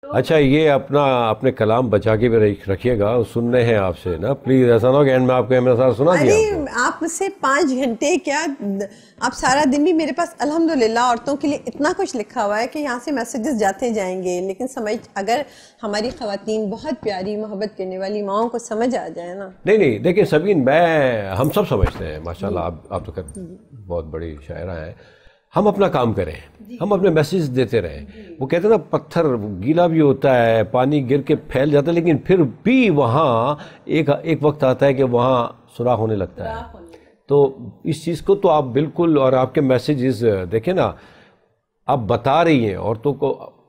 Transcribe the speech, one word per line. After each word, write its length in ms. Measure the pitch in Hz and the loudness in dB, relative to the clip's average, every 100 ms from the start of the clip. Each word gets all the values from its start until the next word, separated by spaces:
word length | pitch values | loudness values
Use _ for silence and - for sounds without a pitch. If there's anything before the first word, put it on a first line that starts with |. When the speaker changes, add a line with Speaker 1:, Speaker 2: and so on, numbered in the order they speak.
| - | -4
Speaker 1:
अच्छा, 240 | 104 135 160 | -4 2 2
ये 300 | 139 143 156 | 4 4 4
अपना, 600 | 139 - 139 139 127 113 | 2 0 0 2 2 0
अपने 220 | 107 131 | 0 -2
कलाम 380 | - 107 113 127 | 0 2 2 2
बचा 260 | 104 110 110 | 0 2 2
के 140 | 120 | 2
भी 220 | 113 107 | 4 2
रख-, 180 | 101 - | 0 -4
रखिएगा, 540 | 95 123 120 101 120 | -2 0 0 2 0
सुनने 380 | 107 - 120 127 | 0 -2 0 2
हैं 160 | 117 110 | 2 2
आपसे 400 | 95 85 - 82 | 0 -4 -6 -4
ना, 160 | 101 | -4
प्लीज। 360 | 135 - 131 123 | -4 2 4 6
ऐसा 220 | 117 120 | 4 4
ना 60 | 135 | 4
हो 80 | 143 | 4
कि 40 | |
एंड 180 | 131 127 | 4 4
में 80 | 127 | 2
आपको 200 | 113 127 | 2 2
हमने 200 | 123 120 | 4 4
सारा 180 | 131 | 4
सुना 180 | 113 147 | 4 2
दिया 240 | 180 131 427 | 4 4 4
Speaker 2:
अरे, 160 | 440 | 2
Speaker 1:
आपको। 280 | 381 277 226 | -2 -4 -2
Speaker 2:
आप 200 | 262 320 | -2 -2
मुझसे 280 | 320 330 392 | -6 -4 -6
पाँच 360 | 392 269 277 320 | -2 0 2 0
घंटे 520 | 254 262 226 294 330 | 0 -2 -2 0 0
क्या, 220 | 294 285 320 277 202 196 196 - - _ | -2 -4 -4 -6 -6 -6 -8 -12 -20 _
आप 100 | 254 | -6
सारा 340 | - 277 269 302 | -2 0 2 2
दिन 180 | 285 | 2
भी 100 | 302 | 2
मेरे 180 | 320 302 | 2 0
पास 240 | 320 339 - | -2 -6 -4
अल्हम्दुलिल्लाह 680 | 277 311 330 320 220 226 247 | -4 0 0 2 0 2 0
औरतों 260 | 233 233 285 | 0 -2 -4
के 120 | 285 | -2
लिए 160 | 285 - | -4 -6
इतना 260 | - 294 | -4 -2
कुछ 220 | 359 392 247 | -2 -4 -6
लिखा 280 | 208 254 | -8 -4
हुआ 140 | 208 208 | -2 -2
है 100 | 240 | -4
कि 120 | 311 | -6
यहाँ 200 | 294 247 | -6 -6
से 120 | 247 | -6
मैसेजेस 440 | 277 233 277 226 240 | -6 -6 -6 -4 0
जाते 360 | 202 190 247 | -2 0 -4
जाएंगे, 500 | 214 185 185 185 175 | -2 -4 -4 -4 -4
लेकिन 260 | 185 190 254 | -4 -6 -8
समझ, 320 | - 214 214 - - | -6 -6 -6 -8 -10
अगर 280 | 214 240 285 - - _ | -2 -2 -4 -14 -20 _
हमारी 280 | 220 208 220 | -8 -6 -6
ख़वातीन 600 | - 226 202 220 220 214 | -8 -8 -8 -6 -4 -4
बहुत 240 | 220 - | -8 -8
प्यारी 440 | 247 - 190 190 208 | -6 -6 -6 -6 -8
मोहब्बत 380 | 214 202 196 - | -8 -8 -10 -8
करने 200 | 185 185 | -10 -8
वाली 240 | 196 208 | -6 -6
माओं 280 | 202 196 233 | -4 -2 -2
को 100 | 233 | -4
समझ 360 | 226 214 247 233 | -8 -4 -2 -4
आ 120 | 170 | -6
जाए 280 | 165 175 185 | -12 -12 -12
ना। 260 | 196 185 165 | -14 -10 0
Speaker 1:
नहीं, 100 | 214 | 2
नहीं, 220 | 165 104 | 4 2
देखिए 260 | 147 175 - | 0 2 2
सबीन, 340 | 151 180 185 | 2 2 2
मैं, 680 | 127 147 170 160 135 117 98 | 4 4 4 2 2 0 -4
हम 200 | 95 120 | -2 0
सब 160 | 208 190 | 0 0
समझते 400 | 113 92 - 85 | 0 0 -2 -10
हैं 180 | 78 | -8
माशाल्लाह, 400 | 82 82 98 92 | -10 -8 -6 -4
Speaker 2:
जी। 40 | 85 | -6
Speaker 1:
आप, 220 | 80 - | -8 -10
आप 140 | 92 - | -10 -8
तो 60 | |
खैर 140 | - 90 - | -12 -12 -14
Speaker 2:
जी। 320 | 175 185 _ | -16 -18 _
Speaker 1:
बहुत 320 | 131 98 85 78 | -20 -8 -8 -8
बड़ी 300 | 80 82 73 71 | -10 -10 -12 -14
शायरा 260 | 80 87 | -12 -10
हैं। 220 | 85 78 - - _ _ _ _ | -10 -12 -16 -20 _ _ _ _
हम 140 | 160 208 | 0 0
अपना 200 | 196 196 | 2 0
काम 260 | 143 120 | 2 0
करें, 540 | 104 85 73 - _ - | -2 -6 -8 -18 _ -20
Speaker 2:
जी। 100 | 247 | -8
Speaker 1:
हम 100 | 175 | -2
अपने 180 | 196 190 | 2 2
मैसेज 340 | 156 147 185 | 2 0 -2
देते 360 | 151 123 117 117 | -2 0 0 0
रहें। 260 | 87 73 71 | -2 -10 -16
Speaker 2:
जी। 320 | - - - | -18 -20 -10
Speaker 1:
वो 60 | 131 | -2
कहते 160 | 170 | 0
हैं 60 | 196 | 2
ना, 80 | 226 | 2
पत्थर 460 | - - - - 160 123 | 0 -6 -4 -2 0 0
गीला 500 | 104 92 104 156 175 | -4 -6 -2 2 2
भी 120 | 160 | 4
होता 340 | 147 135 143 | 4 4 2
है, 300 | 127 117 113 | 4 4 2
पानी 380 | 110 123 131 147 | 2 0 2 0
गिर 200 | 127 139 | 0 -2
के 140 | 135 151 | 0 -2
फैल 360 | - 131 143 | 0 -2 2
जाता 200 | 143 143 | 2 2
है, 40 | 170 | 0
लेकिन 280 | 170 151 - | 2 0 2
फिर 100 | 185 | 2
भी 520 | 143 - - 262 233 | 2 0 0 4 4
वहाँ 680 | 147 123 123 160 113 123 147 - - - | 2 2 2 2 2 0 -4 -8 -20 -4
एक, 340 | 151 139 143 - | -2 0 -2 0
एक 180 | 151 | 0
वक्त 200 | 147 147 | 0 0
आता 220 | 131 127 139 | 0 2 2
है 80 | |
कि 100 | 131 | 2
वहाँ 640 | 135 120 123 127 120 - _ - | 2 2 2 2 0 -6 _ -4
सुराख 220 | 120 120 | -2 0
होने 160 | 110 107 | 0 -2
लगता 280 | 90 - | -6 -8
है। 120 | 92 - | -10 -10
Speaker 2:
सुराख 180 | - | -14
होने 120 | - - | -18 -20
लगता 120 | - | -20
है। 220 | _ _ _ | _ _ _
Speaker 1:
तो 280 | 143 139 135 117 - - | 2 2 0 -16 -12 -6
इस 200 | 147 - | -6 -4
चीज़ 180 | 165 | -6
को 120 | - 196 | 0 2
तो 120 | 190 | 4
आप 160 | 151 | 2
बिल्कुल, 540 | 135 117 160 156 175 151 | 0 -2 -2 -2 2 4
और 180 | 131 131 | 4 2
आपके 260 | 131 - | 2 0
मैसेजेस 580 | 139 127 - 147 127 110 | 2 2 0 0 0 2
देखें 500 | 117 98 90 110 113 | 2 0 0 -2 0
ना, 240 | 185 120 82 - - _ _ _ _ _ _ - | 0 0 -2 -18 -20 _ _ _ _ _ _ -4
आप 120 | 135 | -2
बता 440 | 104 117 135 147 | 0 -2 2 2
रही 220 | 170 147 110 | 4 2 2
हैं 120 | 90 | -2
औरतों 360 | 90 110 147 | -4 -2 -4
को 400 | 139 139 - - _ | -2 -2 -4 -10 _